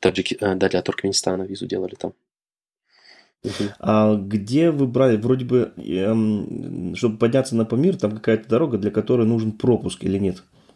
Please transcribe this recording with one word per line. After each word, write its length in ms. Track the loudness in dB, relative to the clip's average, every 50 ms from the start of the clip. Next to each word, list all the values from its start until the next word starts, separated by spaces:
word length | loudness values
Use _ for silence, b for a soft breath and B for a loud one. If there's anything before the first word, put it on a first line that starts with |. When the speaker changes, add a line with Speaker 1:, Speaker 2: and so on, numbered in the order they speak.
Speaker 1:
Таджики-, 360 | 0 2 2 0 -2 -4 -4 -2
э, 140 | 0 0 0
да, 140 | 2 2 2
для 140 | 2 0
Туркменистана 600 | -2 -2 -4 -2 -2 -2 -2 0 0 -2 -2 -2 -4
визу 220 | -6 -8 -10 -8
делали 280 | -6 -4 -4 -4 -6 -8
там. 160 | -8 -10 -10 -10 _ _ _ _ _ _ _ _ _ _ _ _ _ b b b b b b b b b b b _ -8
Мгм. 300 | -8 -4 -4 -4 -6 -6 -4
Speaker 2:
А 360 | -2 0 2 4 4 4 2
где 540 | 0 0 -2 -4 -4 -2 -2 0 2 2 2
вы 160 | 2 2 0
брали, 300 | 0 2 2 4 4 4
вроде 280 | 2 2 2 0 0 0
бы, 280 | 0 2 2 2 0 -4
эм, 1160 | -10 -8 -4 -2 0 0 2 2 2 2 0 0 -2 -4 -6 -8 -10 -10 -10 -8 -8 -8 -8 -4
чтобы 220 | -2 -2 -2 0 0
подняться 360 | 0 2 2 2 0 0 0
на 80 | -2 0
Памир, 320 | 0 0 2 2 2 2
там 160 | 0 -2 -2
какая-то 360 | -4 -2 0 2 2 2 2 0
дорога, 300 | 0 2 2 0 0 -2
для 120 | -2 0
которой 360 | 0 0 0 2 2 2 4
нужен 260 | 4 2 2 0 -2
пропуск 500 | -4 0 2 2 2 2 0 -4 -6 -4 -2
или 140 | -2 0 0
нет? 240 | 0 0 -2 -4 -10 _ b b b b b